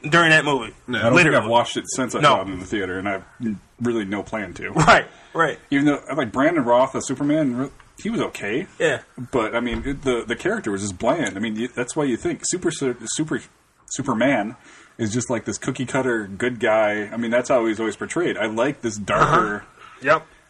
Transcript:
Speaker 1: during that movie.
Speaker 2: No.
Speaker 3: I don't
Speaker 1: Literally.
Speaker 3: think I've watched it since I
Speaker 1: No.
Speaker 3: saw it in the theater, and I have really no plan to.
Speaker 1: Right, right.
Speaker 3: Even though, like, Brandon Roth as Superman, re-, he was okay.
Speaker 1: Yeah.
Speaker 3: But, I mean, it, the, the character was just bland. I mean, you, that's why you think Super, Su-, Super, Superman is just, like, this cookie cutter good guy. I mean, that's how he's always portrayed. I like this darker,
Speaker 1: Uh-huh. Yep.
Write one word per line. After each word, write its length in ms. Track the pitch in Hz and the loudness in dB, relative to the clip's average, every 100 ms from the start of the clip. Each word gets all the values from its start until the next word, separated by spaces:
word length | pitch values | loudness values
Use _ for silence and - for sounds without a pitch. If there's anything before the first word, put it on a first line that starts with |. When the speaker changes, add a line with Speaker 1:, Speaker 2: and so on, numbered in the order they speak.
| 151 | 2
Speaker 1:
during 220 | 170 165 | 4 6
that 140 | 156 | 6
movie. 300 | 147 135 110 - - | 4 0 -2 -10 -6
Speaker 2:
No. 120 | 117 | 0
Speaker 3:
I 20 | |
don't 120 | 110 | 4
Speaker 1:
Literally. 180 | 165 160 | 6 6
Speaker 3:
think 100 | 135 | 4
I've 60 | 110 | 4
watched 260 | 117 - 120 | 4 2 -2
it 100 | - - | -6 -4
since 180 | 123 | -4
I 60 | 117 | 2
Speaker 1:
No. 80 | 147 120 | 4 4
Speaker 3:
saw 60 | |
it 60 | 95 | 0
in 120 | 92 | -8
the 40 | |
theater, 360 | 90 107 92 92 | -6 -4 -4 -4
and 80 | 98 | -4
I 40 | |
have 100 | 95 - - 113 95 - - | -6 -8 -8 -6 -6 -10 -6
really 220 | 120 113 | -2 -2
no 180 | 98 101 | -2 -4
plan 300 | 95 110 92 | -6 -8 -8
to. 160 | 85 92 | -8 -4
Speaker 1:
Right, 380 | 127 190 175 - - - | 2 6 6 4 -10 -8
right. 260 | 156 160 117 - | -2 0 -2 -2
Speaker 3:
Even 140 | 139 147 | 2 2
though, 140 | 139 - 139 | 2 -2 -4
like, 140 | 120 | -2
Brandon 320 | 123 147 170 | 0 2 2
Roth 320 | 120 123 110 | 4 4 4
as 100 | 120 | 0
Superman, 520 | - 131 143 151 143 120 | -6 -2 0 2 0 -2
re-, 140 | 135 - - - | -6 -10 -20 -10
he 100 | 202 | -4
was 100 | 220 | -2
okay. 480 | 107 - 101 123 185 - | -4 -4 -4 -4 -6 -2
Speaker 1:
Yeah. 220 | 165 123 - - 123 | 0 0 -6 -16 -4
Speaker 3:
But, 240 | 127 107 117 | -2 0 -2
I 40 | |
mean, 220 | 120 113 | -2 -4
it, 180 | 127 139 | -6 -4
the, 200 | 131 120 | -2 -2
the 120 | 107 117 | -2 -4
character 340 | 180 220 - | -2 -2 -2
was 120 | 98 | -4
just 160 | 104 92 | -4 -4
bland. 360 | 117 165 110 98 | 0 0 -2 -4
I 40 | |
mean, 160 | 113 107 | -4 -4
you, 100 | 123 | -4
that's 300 | - - 156 | -4 -4 -2
why 80 | |
you 120 | 143 113 | -2 -2
think 260 | 175 143 | -2 -4
Super, 260 | - 180 175 | -4 -4 -2
Su-, 240 | 160 135 120 113 | -2 -2 -4 -6
Super, 340 | - 156 135 - _ _ _ - | -4 -4 -4 -8 _ _ _ -12
Superman 640 | - 135 110 127 127 104 - - - - - | -6 -2 2 2 2 -2 -8 -18 -20 -16 -6
is 140 | 110 | -4
just, 180 | 120 - | -2 -2
like, 160 | 117 - | -4 -4
this 120 | 101 | -6
cookie 280 | - 131 123 | -4 -4 -2
cutter 420 | 135 127 113 98 | -2 0 0 -4
good 320 | 95 120 117 | -4 -4 0
guy. 500 | 113 110 107 104 101 | 2 4 4 0 -4
I 40 | 113 | -4
mean, 160 | 117 | 0
that's 160 | 120 123 | 0 2
how 180 | 131 113 | 2 2
he's 140 | 107 | 0
always 160 | 110 101 | -2 -4
portrayed. 400 | 104 165 165 92 | -6 -2 -2 0
I 100 | 110 | -2
like 360 | 110 131 139 | 0 0 -2
this 140 | 117 104 | -6 -6
darker, 680 | 98 104 139 165 - 208 - | -2 2 4 2 0 -4 -10
Speaker 1:
Uh-huh. 340 | - - - | -20 -20 -4
Yep. 260 | 135 160 - - | 2 2 0 -20